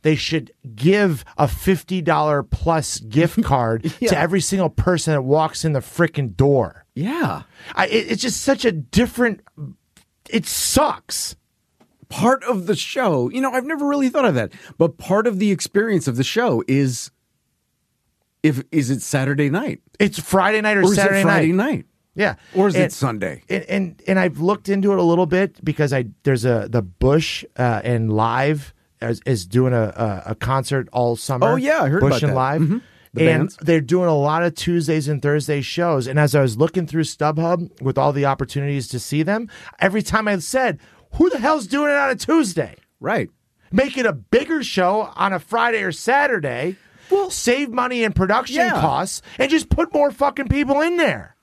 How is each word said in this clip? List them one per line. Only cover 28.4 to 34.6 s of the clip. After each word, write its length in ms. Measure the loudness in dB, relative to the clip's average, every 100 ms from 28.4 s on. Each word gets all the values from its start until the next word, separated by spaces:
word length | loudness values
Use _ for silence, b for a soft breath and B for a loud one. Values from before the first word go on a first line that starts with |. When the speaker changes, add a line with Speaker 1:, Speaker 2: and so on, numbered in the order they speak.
| 0 0 -4 _ _ _
Speaker 1:
is, 220 | -4 -4
is 220 | -2 -4 0
doing 260 | 2 2
a, 500 | 2 -2 -2 -4 -4 -8
a, 40 |
a 20 |
concert 560 | -6 -2 -2 -2 -4 -4
all 240 | -2 0 -2
summer. 360 | -4 0 2
Speaker 2:
Oh, 40 | 2
yeah, 240 | 2 0
I 60 | 2
heard 120 | 2
Speaker 1:
Bush 80 | 2
Speaker 2:
about 120 | 2
Speaker 1:
and 80 | 2
Speaker 2:
that. 40 | 0
Speaker 1:
Live. 240 | 0 0
Speaker 2:
Mm-hmm. 180 | 0 -2 B B B
The 140 | 2 4
Speaker 1:
And 100 | 4
Speaker 2:
bands. 160 | 0 -4
Speaker 1:
they're 180 | 2 2
doing 280 | 2 0 2
a 60 | 2
lot 260 | 2 0
of 120 | -2
Tuesdays 540 | -2